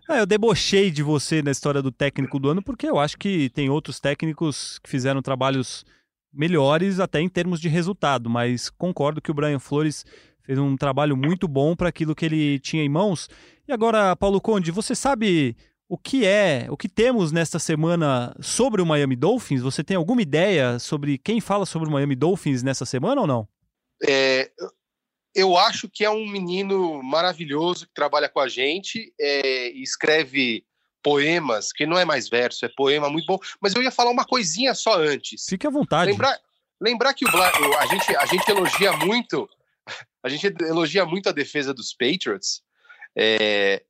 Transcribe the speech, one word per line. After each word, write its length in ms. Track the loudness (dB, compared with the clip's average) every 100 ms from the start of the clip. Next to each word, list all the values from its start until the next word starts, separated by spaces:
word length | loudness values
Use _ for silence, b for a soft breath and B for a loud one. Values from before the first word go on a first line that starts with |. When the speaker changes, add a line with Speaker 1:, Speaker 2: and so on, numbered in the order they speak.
| -2
Speaker 1:
É, 120 | 0
eu 40 | 2
debochei 640 | 2 2 2 2 4 2
de 140 | 2
você 400 | 0 0 0 0
na 80 | 0
história 320 | -2 0 0
do 80 | -2
técnico 480 | -2 -2 -2 -4 -2
do 100 | 0
ano, 140 | -2
porque 240 | -4 -6 -2
eu 100 | 0
acho 180 | 0 -2
que 320 | -4 0 -2
tem 180 | -2 -2
outros 300 | -2 -4 -6
técnicos 800 | -4 -2 -4 -2 -4 -4 -10 -14
que 100 | -6
fizeram 320 | -2 0 -2
trabalhos 640 | -2 -2 0 0 -2 -8 -18 b b _ _
melhores 680 | -4 0 4 4 4 2 0
até 220 | 0 0
em 80 | -2
termos 320 | -2 -2 -2
de 60 | 0
resultado, 600 | 0 0 0 0 0 0
mas 440 | 0 0 -2 -6
concordo 500 | -6 -6 -2 -2 -2
que 80 | -6
o 40 | -2
Brian 240 | 0 -2
Flores 440 | -2 -2 -2 -4 -12 b b b
fez 160 | -6 -2
um 180 | 0 0
trabalho 400 | 0 0 2 2
muito 320 | 0 0 0
bom 280 | 2 2 2
pra 140 | -2
aquilo 260 | -2 -4 -2
que 100 | -2
ele 340 | 0 0 0
tinha 240 | -2 -2
em 60 | 0
mãos. 400 | 2 2 0 -6 B B B -6
E 40 |
agora, 440 | 0 2 4 2 2
Paulo 260 | 2 2
Conde, 300 | 2 0 0
você 240 | -2 -4 -2
sabe 600 | 0 2 2 4 2 -2 b b -12
o 80 | -12
que 300 | -4 2 4
é, 400 | 4 4 2 -2
o 40 | -6
que 140 | -6
temos 420 | 2 2 4 2
nesta 280 | 0 -2 -2
semana 760 | -2 0 2 2 2 0 -2 -8
sobre 400 | -6 0 0 2
o 40 | 2
Miami 280 | 2 2 2
Dolphins? 460 | 2 0 0 -2
Você 220 | -2 -4
tem 120 | -2 -2
alguma 280 | 0 0
ideia 560 | 2 2 4 4 2 -2
sobre 400 | -4 -4 -2 -2
quem 200 | -2 -2
fala 280 | 0 -2 -2
sobre 200 | -4 -2
o 40 |
Miami 240 | 0 0 0
Dolphins 480 | 0 0 0 -2
nessa 200 | -2 -4
semana 380 | -4 -4 -2 0
ou 60 | 0
não? 200 | 0 -4 _ _ _ _ -6 2
Speaker 2:
É, 420 | 4 4 2 0 -8 -16 _ _ _ _ _ _ 2
eu 200 | 4 6
acho 320 | 4 2 -8
que 160 | -2
é 60 | 0
um 180 | 0 -4
menino 760 | -6 -4 -4 -2 0 0 -4
maravilhoso 840 | -4 0 0 -2 -4 -2 -2 -4 -8
que 80 |
trabalha 340 | -4 0 0 0
com 120 | 0
a 80 | -2
gente, 680 | 0 -2 -2 -6 -12 -12 -6
é, 500 | -2 0 0 -2 -4
e 140 | -8
escreve 840 | -10 -4 0 2 0 0 0 -2 -8 _ _ _
poemas, 680 | 0 2 2 0 0 -2 -4
que 140 | -4 0
não 120 | 2
é 60 |
mais 240 | 2 0 0
verso, 380 | 0 0 -2 -8
é 40 | -2
poema 340 | 0 2 0
muito 180 | -2 -2
bom. 100 | -4 B B
Mas 140 | -2 0
eu 80 |
ia 80 | 0
falar 180 | 2 2
uma 160 | 2 0
coisinha 480 | 0 -2 -2 -2
só 260 | 0 2 2
antes. 460 | 2 0 -6 -12 -8
Speaker 1:
Fique 200 | -6 -2
à 20 |
vontade. 420 | -2 0 2 2
Speaker 2:
Lembrar, 260 | 2 0 -2 _ _ _ -6
lembrar 320 | -2 0 0
que 140 | 0 0
o 40 |
Bla-, 200 | 4 4 2
o, 160 | 2 2
a 80 | 0
gente, 300 | 0 0 0
a 100 | 2
gente 240 | 0 2
elogia 420 | 2 2 2 2
muito, 540 | 2 0 0 -2 -4 -6 _ _ _ -20 B B _
a 60 | -6
gente 180 | -2 -4 -2
elogia 440 | -2 0 0 0 0
muito 240 | 0 -2
a 20 |
defesa 420 | -2 -4 -4 -4
dos 200 | -4 -8
Patriots, 680 | -4 -2 -2 -4 -4 -4 -8 _ B B B B 0
é, 680 | 2 4 2 2 2 0 _